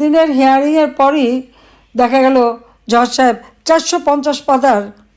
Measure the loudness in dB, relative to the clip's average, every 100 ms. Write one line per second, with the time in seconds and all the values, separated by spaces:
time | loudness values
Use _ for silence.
0 | 0 0 0 2 2 2 0 0 -2 0
1 | 0 0 -2 -4 -8 _ _ _ _ -2
2 | 0 2 2 2 0 -4 -14 _ -2 0
3 | 0 0 0 0 -10 _ -2 0 0 -4
4 | -2 -2 -2 -4 -2 0 2 0 -4 -14
5 | _